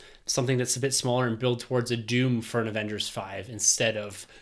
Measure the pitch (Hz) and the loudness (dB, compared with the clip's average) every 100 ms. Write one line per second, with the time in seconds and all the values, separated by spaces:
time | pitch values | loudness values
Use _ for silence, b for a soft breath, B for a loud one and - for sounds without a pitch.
0 | B B - - 123 127 123 127 135 - | B B -4 0 2 2 0 0 0 0
1 | 127 123 123 113 127 120 - 127 117 117 | 2 2 2 2 0 0 0 0 0 -2
2 | 110 123 131 120 113 120 110 107 104 104 | 0 2 4 2 0 -2 0 -2 -2 -4
3 | - - 95 98 120 107 - - 117 107 | -6 -6 -8 -8 -10 0 2 4 2 0
4 | 101 95 - b | -4 -10 -16 b